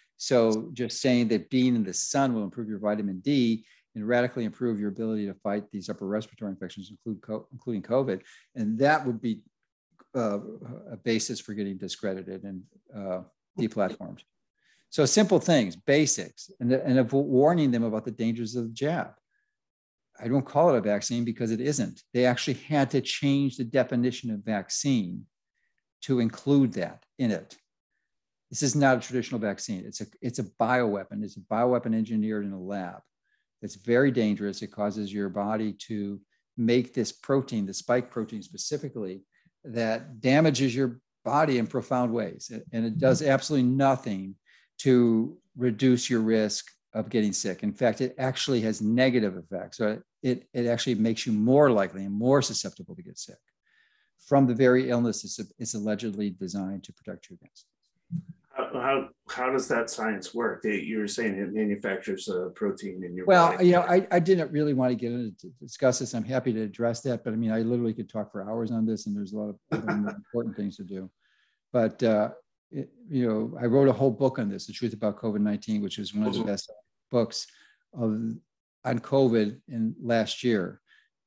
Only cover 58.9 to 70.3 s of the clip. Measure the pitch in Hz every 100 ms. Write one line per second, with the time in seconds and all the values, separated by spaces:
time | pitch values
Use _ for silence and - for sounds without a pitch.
58.9 | 139 139 _ - - 127 131 - 120 117
59.9 | - 110 98 - 117 113 90 107 98 -
60.9 | 110 104 120 110 95 92 107 107 101 101
61.9 | 92 - 95 - 90 90 - 101 98 101
62.9 | 92 90 90 196 180 170 180 180 175 175
63.9 | 180 185 180 170 185 151 151 147 131 127
64.9 | 113 120 123 113 - - - 123 - 131
65.9 | 123 127 117 110 131 123 110 107 95 117
66.9 | 117 135 117 120 110 113 110 113 120 117
67.9 | 110 107 110 104 101 101 113 113 113 110
68.9 | 107 107 101 95 104 104 - - - 107
69.9 | 104 101 - -